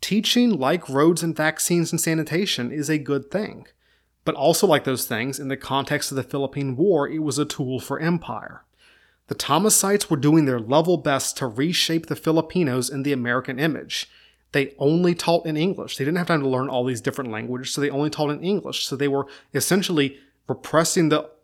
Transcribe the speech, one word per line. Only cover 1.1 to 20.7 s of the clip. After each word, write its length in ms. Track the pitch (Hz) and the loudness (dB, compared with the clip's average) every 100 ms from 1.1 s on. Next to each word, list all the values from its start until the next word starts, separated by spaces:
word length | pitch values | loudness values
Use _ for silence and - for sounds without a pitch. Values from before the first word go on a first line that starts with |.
| 170 | 4
and 140 | 170 156 | 0 0
vaccines 540 | 156 156 - 175 165 | -2 0 0 2 2
and 100 | 165 | 0
sanitation, 720 | - 160 151 156 196 - 120 | 0 0 0 -2 -2 -2 -4
is 180 | 135 143 | -4 -2
a 80 | 156 | -2
good 340 | 135 143 139 | 0 -4 -2
thing. 360 | 185 208 - - _ _ _ _ _ | -6 -6 -10 -20 _ _ _ _ _
But 120 | - 156 | -6 2
also 320 | 139 165 202 | 4 4 4
like 160 | 147 | 4
those 220 | - 123 - | 2 -4 -2
things, 340 | 113 123 131 | -4 -4 -6
in 80 | 139 | -6
the 80 | 135 | -8
context 560 | - 135 139 147 - | -4 -4 0 -2 -2
of 40 | 135 | -6
the 60 | |
Philippine 540 | 123 143 135 143 139 127 | -6 -4 -4 -4 -6 0
War, 320 | 185 165 143 | 2 2 2
it 100 | 156 | -2
was 220 | 156 131 | -2 -2
a 40 | |
tool 360 | 147 - 131 127 | -2 -4 -4 -4
for 180 | - 139 | -6 -4
empire. 680 | 160 175 - 113 - - _ _ _ _ _ _ _ | 0 -2 -2 -10 -10 -18 _ _ _ _ _ _ _
The 80 | |
Thomasites 760 | - - 147 208 214 196 202 - | -8 0 2 4 2 2 0 2
were 80 | 151 | 2
doing 280 | 143 160 | 6 6
their 160 | 147 123 | 4 0
level 360 | 110 143 165 175 | 2 2 4 0
best 400 | 135 139 - - | 2 0 -2 -4
to 100 | 131 | -6
reshape 600 | 110 151 175 - 165 160 | -2 -2 0 0 0 -2
the 100 | 147 | -4
Filipinos 720 | - 160 160 185 160 127 123 | 2 2 2 0 0 0 -2
in 140 | 139 | -2
the 100 | 135 | -2
American 460 | 139 120 123 127 131 | 0 0 -2 -2 -2
image. 500 | 160 143 - - - _ _ _ _ | -2 -2 -6 -8 -8 _ _ _ _
They 220 | 143 139 - | -2 -2 0
only 360 | 139 165 175 | 2 4 2
taught 320 | 170 - 170 165 | 2 2 0 0
in 100 | 151 | -2
English. 400 | 175 190 - - | 0 -2 -8 -4
They 80 | |
didn't 140 | 135 175 | -2 -2
have 100 | 170 | 0
time 140 | 170 | 0
to 60 | 135 | 2
learn 200 | 131 135 | 0 0
all 160 | 127 | 0
these 160 | 123 123 | 0 -2
different 300 | 139 131 127 | -4 -4 -6
languages, 420 | 107 117 123 127 | -6 -6 -6 -6
so 60 | - | -2
they 100 | 143 | -2
only 200 | 135 151 | 0 -2
taught 200 | 147 151 | 0 -2
in 120 | 147 | -2
English. 440 | 160 202 - - - | -2 -2 -2 -6 -6
So 80 | |
they 140 | 131 143 | -2 0
were 180 | 139 135 - _ | 0 -4 -10 _
essentially 640 | 143 - 185 - 170 139 - _ _ _ | -4 2 0 2 0 0 -2 _ _ _
repressing 600 | 131 - | -8 0